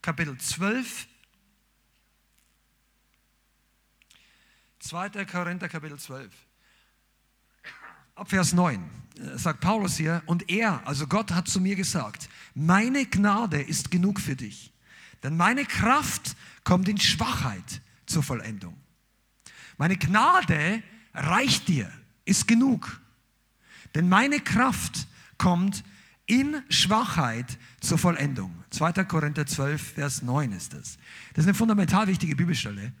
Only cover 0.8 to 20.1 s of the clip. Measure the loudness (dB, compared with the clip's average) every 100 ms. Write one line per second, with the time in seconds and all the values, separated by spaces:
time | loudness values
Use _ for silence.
0.8 | -6 -12 -16 _ _ _ _ _ _ _
1.8 | _ _ _ _ _ _ _ _ _ _
2.8 | _ _ _ _ _ _ _ _ _ _
3.8 | _ _ _ -20 _ _ _ _ _ _
4.8 | -12 -8 -8 -8 -6 -4 -4 -6 -8 -10
5.8 | -12 -14 -14 -14 -16 -20 _ _ _ _
6.8 | _ _ _ _ _ _ _ _ -20 -20
7.8 | -20 -20 _ -18 -2 0 2 2 2 0
8.8 | -10 -16 -20 -16 -14 -6 -4 -2 0 0
9.8 | 0 -2 -2 -2 -2 -4 0 0 0 -2
10.8 | -4 -6 0 -2 0 -2 0 0 0 0
11.8 | -2 -4 -6 -10 -18 -20 -14 -2 4 4
12.8 | 4 0 0 4 4 4 2 -2 -2 -4
13.8 | 0 2 2 0 -4 -6 -8 -14 -20 _
14.8 | _ -20 -20 -10 -4 2 4 2 -2 0
15.8 | 2 2 0 -6 -8 -14 -20 -8 2 2
16.8 | 2 2 2 2 -2 -2 -2 -6 -12 -16
17.8 | -16 _ -4 -2 0 -4 -6 -12 -12 -16
18.8 | _ _ _ _ _ _ -20 -20 -20 -2
19.8 | 0 0 2